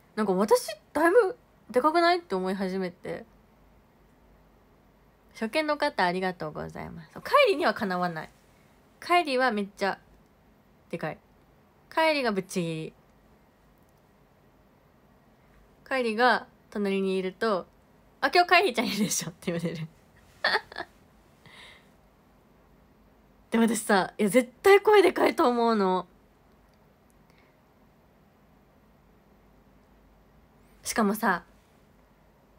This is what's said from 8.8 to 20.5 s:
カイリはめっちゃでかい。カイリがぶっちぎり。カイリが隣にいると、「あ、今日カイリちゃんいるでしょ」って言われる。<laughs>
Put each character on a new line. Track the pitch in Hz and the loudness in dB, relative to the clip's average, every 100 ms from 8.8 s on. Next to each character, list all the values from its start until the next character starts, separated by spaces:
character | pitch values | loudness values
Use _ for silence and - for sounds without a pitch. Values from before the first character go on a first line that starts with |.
| _ _ | _ _
カ | - 349 | 0 0
イ | |
リ | 311 254 | 2 0
は | 254 | 0
め | 208 | -2
っ | 196 | -6
ち | - 196 | -4 -4
ゃ | - _ - _ _ _ _ _ _ _ | -4 _ -20 _ _ _ _ _ _ _
で | 170 | -8
か | 156 | -8
い。 | - _ _ _ _ _ _ _ | -10 _ _ _ _ _ _ _
カ | - 320 | 0 2
イ | |
リ | 294 | 2
が | 240 | -2
ぶ | 196 | -4
っ | |
ち | 185 190 | -4 -6
ぎ | 170 | -6
り。 | 160 160 - _ _ _ _ _ _ _ _ _ _ _ _ _ _ _ _ _ _ _ _ _ _ _ _ _ _ _ _ | -8 -12 -18 _ _ _ _ _ _ _ _ _ _ _ _ _ _ _ _ _ _ _ _ _ _ _ _ _ _ _ _
カ | - 269 | -6 -4
イ | |
リ | 233 214 | -2 2
が | 247 214 - _ _ | 2 2 -2 _ _
隣 | 220 202 196 | -6 -2 -2
に | 190 190 | -2 -2
い | |
る | 185 | -6
と、 | 185 226 185 - _ _ _ _ _ | -4 -2 -2 -6 _ _ _ _ _
「あ、 | 269 | 0
今 | 359 | 2
日 | 349 | 4
カ | 359 | 4
イ | |
リ | 381 | 2
ち | 233 | -2
ゃ | |
ん | 220 | -4
い | |
る | 208 | -2
で | 190 | -2
し | - - | -4 -8
ょ」 | |
っ | |
て | - - | -10 -8
言 | 170 | -6
わ | |
れ | 170 | -6
る。 | 160 160 _ _ _ - _ | -8 -12 _ _ _ -20 _
<laughs> | - | -4